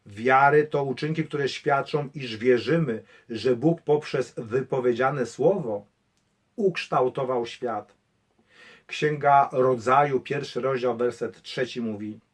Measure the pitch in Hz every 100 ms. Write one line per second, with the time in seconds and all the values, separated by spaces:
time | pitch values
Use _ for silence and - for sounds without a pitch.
0 | 104 104 120 131 143 151 151 143 139 123
1 | 151 160 151 147 131 - 147 139 139 147
2 | 143 147 123 107 123 120 107 165 143 107
3 | - - - 110 123 120 151 165 - 147
4 | - 139 123 - 113 127 127 135 123 117
5 | 131 143 120 - 143 196 123 101 - _
6 | _ _ _ _ _ - 196 175 - 151
7 | 127 143 127 123 117 - 120 107 - _
8 | _ _ _ _ _ _ - - - -
9 | 151 147 143 139 139 131 127 123 107 135
10 | 147 131 - 139 139 120 131 131 123 117
11 | 123 120 113 - - - 123 127 113 104
12 | 107 110 _